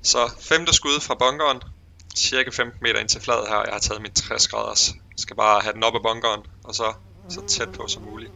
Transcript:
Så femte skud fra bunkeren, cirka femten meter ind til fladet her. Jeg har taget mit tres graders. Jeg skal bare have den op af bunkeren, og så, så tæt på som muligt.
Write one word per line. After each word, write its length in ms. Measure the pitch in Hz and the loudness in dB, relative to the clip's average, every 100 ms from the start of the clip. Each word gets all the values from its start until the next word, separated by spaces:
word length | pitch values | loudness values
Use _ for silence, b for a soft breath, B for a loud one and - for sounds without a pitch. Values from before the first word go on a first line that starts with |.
Så 320 | - 123 120 - | 2 2 0 -2
femte 320 | - 160 170 | 0 0 4
skud 280 | - 147 143 | 2 2 0
fra 140 | - | 0
bunkeren, 480 | 127 123 147 151 127 - - - - - - | 2 2 4 0 0 -6 -20 -20 -20 -10 -2
cirka 340 | - 131 127 | 0 2 0
femten 280 | - 120 117 | 0 -4 0
meter 180 | 120 110 | 0 0
ind 80 | 107 | 0
til 120 | 113 | -2
fladet 280 | - 117 107 | 2 0 2
her. 140 | 107 | 0
Jeg 80 | 107 | 0
har 80 | 104 | -2
taget 220 | - 107 | -2 -4
mit 120 | 107 | -4
tres 340 | - - 113 - | -4 -2 0 0
graders. 440 | 110 110 110 - | 0 -2 0 0
Jeg 240 | - - - | -2 -16 -10
skal 180 | - 104 | -10 2
bare 240 | 107 104 | 6 6
have 120 | 104 | 4
den 120 | 110 | 2
op 100 | 113 | 2
af 80 | 113 | 2
bunkeren, 440 | 110 113 117 104 - - | -2 0 -2 -2 -8 -20
og 100 | - | -10
så, 200 | 113 113 110 - - 92 | -4 -4 -4 -16 -20 -16
så 180 | 90 101 | -14 -4
tæt 260 | - 113 | -2 -2
på 160 | 95 110 | -6 -8
som 140 | 110 | -8
muligt. 300 | 104 107 110 | -8 -14 -14